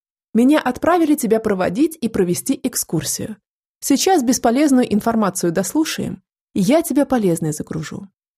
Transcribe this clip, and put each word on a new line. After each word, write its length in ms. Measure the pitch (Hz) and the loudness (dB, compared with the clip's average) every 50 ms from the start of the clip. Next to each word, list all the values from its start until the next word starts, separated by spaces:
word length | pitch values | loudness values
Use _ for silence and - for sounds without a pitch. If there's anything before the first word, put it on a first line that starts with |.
| _ _ _ _ _ _ | _ _ _ _ _ _
Меня 280 | - 220 247 262 302 294 | 0 4 4 4 4 4
отправили 540 | - 254 247 - - 302 349 359 330 294 302 | 2 -2 -4 -2 0 2 2 2 2 2 0
тебя 260 | - - 202 220 220 | 0 0 0 0 0
проводить 560 | 220 214 202 185 180 175 175 226 302 330 - - | 0 0 -2 0 -2 -2 0 0 -2 -2 -2 -4
и 80 | - 220 | -6 -4
провести 520 | 226 214 185 175 175 - - - 277 - | 0 0 0 0 -2 -2 -2 -4 -4 -4
экскурсию. 760 | - 254 - - - - - 156 131 - - - - - 214 - _ _ _ _ _ _ _ _ | -4 -6 -4 -6 -6 -4 -4 -4 -4 -4 -6 -8 -8 -10 -12 -16 _ _ _ _ _ _ _ _
Сейчас 420 | - - 285 254 - 370 381 330 | -2 0 0 2 2 2 2 2
бесполезную 680 | 240 240 247 - - 233 233 269 311 302 262 254 247 - | 2 0 0 0 2 0 2 2 4 4 4 4 2 2
информацию 580 | - 208 - 226 226 226 214 185 185 - - 175 | 0 -2 0 0 0 0 0 -2 -2 -2 -2 -2
дослушаем, 720 | 165 - 190 - - 302 320 - - - 151 135 - - _ _ _ _ _ _ - | 0 -2 -2 -2 -2 -2 -2 -2 -4 -6 -6 -8 -8 -12 _ _ _ _ _ _ -4
и 60 | 208 | -2
я 220 | 185 185 285 339 | 2 2 2 2
тебя 240 | 320 - 254 294 277 | 2 2 0 0 0
полезной 460 | - 269 247 208 185 165 165 170 156 | 2 0 0 0 0 0 0 -2 -4
загружу». 560 | 147 - - - - - 156 - - - 196 - _ _ _ _ _ | -6 -6 -8 -10 -10 -10 -10 -12 -12 -16 -16 -18 _ _ _ _ _